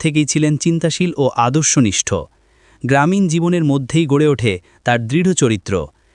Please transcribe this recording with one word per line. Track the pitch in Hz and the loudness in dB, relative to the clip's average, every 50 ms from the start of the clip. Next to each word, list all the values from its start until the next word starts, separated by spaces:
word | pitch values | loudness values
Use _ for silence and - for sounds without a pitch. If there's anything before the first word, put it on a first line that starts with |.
থেকেই | - 165 147 151 151 131 | -4 -2 0 0 0 0
ছিলেন | - 156 151 151 151 | 0 0 0 0 0
চিন্তাশীল | 139 - 170 165 165 165 165 - - 180 180 - | 0 0 -2 -2 0 -2 -2 -2 -2 -2 -2 -2
ও | - 139 120 - - 120 | 0 -2 0 0 0 0
আদর্শনিষ্ঠ। | 120 131 160 147 - - - 127 104 92 - - - - 82 73 - _ _ _ _ _ _ _ _ _ _ | 0 0 0 0 0 2 2 2 2 0 -2 -4 -4 -4 -6 -6 -8 _ _ _ _ _ _ _ _ _ _
গ্রামীণ | - 123 139 139 143 170 190 202 196 170 | -2 0 2 2 2 2 2 2 2 2
জীবনের | 151 170 165 170 180 175 160 | 0 0 0 0 0 2 2
মধ্যেই | 143 139 143 135 - - 160 170 | 2 0 0 -2 -2 -2 0 0
গড়ে | 135 139 143 151 151 | 2 2 2 2 2
ওঠে | 139 117 120 113 95 87 - _ _ _ - | 0 0 0 -2 -2 -2 -6 _ _ _ -2
তার | 123 120 120 117 | -2 0 0 0
দৃঢ় | 113 131 170 175 185 180 | -2 0 0 2 0 2
চরিত্র। | - 147 117 113 95 - - 101 87 76 - _ _ _ _ | 2 2 0 0 -2 -4 -4 -4 -4 -4 -6 _ _ _ _